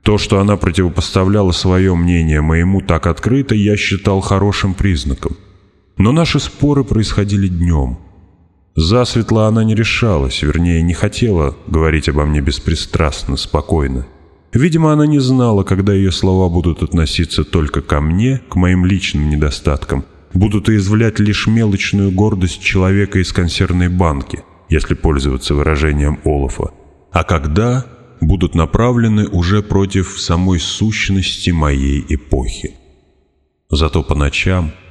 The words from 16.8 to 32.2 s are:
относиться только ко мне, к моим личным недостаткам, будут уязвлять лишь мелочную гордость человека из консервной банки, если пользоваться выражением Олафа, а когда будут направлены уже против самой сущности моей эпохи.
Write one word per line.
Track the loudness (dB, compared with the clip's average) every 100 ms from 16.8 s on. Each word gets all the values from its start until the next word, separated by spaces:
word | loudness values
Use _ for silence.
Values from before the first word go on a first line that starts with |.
относиться | -2 0 0 -2 -2 -2
только | -2 -2 0 -4
ко | -2 -2
мне, | 0 0 0 -2 -4
к | 0
моим | 2 2 2
личным | 0 -2 -2 0
недостаткам, | 0 -2 -2 -2 -2 -2 -6 -6 -20 _ 0
будут | 2 2 2
уязвлять | 2 2 2 0 0
лишь | 0 0 0
мелочную | 2 2 0 0 0 2
гордость | 2 0 2 -2 -2
человека | -2 0 2 2 0 -2
из | -2
консервной | 0 -2 -2 -2 0 0
банки, | 2 0 -2 -6 -12 -14 -20 _
если | -2 -2
пользоваться | -2 0 0 0 -4 -2 -2
выражением | 0 0 0 0 0 -2 -2
Олафа, | -2 -4 -6 -8 -10 -20 _ _
а | -4
когда | -2 -2 0 0 0 -2 -6 -18 -20 -4
будут | 0 0 0 0
направлены | 0 2 2 2 2 2 0
уже | 0 0 0
против | 0 0 0 -2 -4 -6
самой | -2 0 2 0
сущности | -2 -2 -2 -2 -2 -2 -2 -4 -2
моей | 0 0 0 0 -2 -2
эпохи. | -6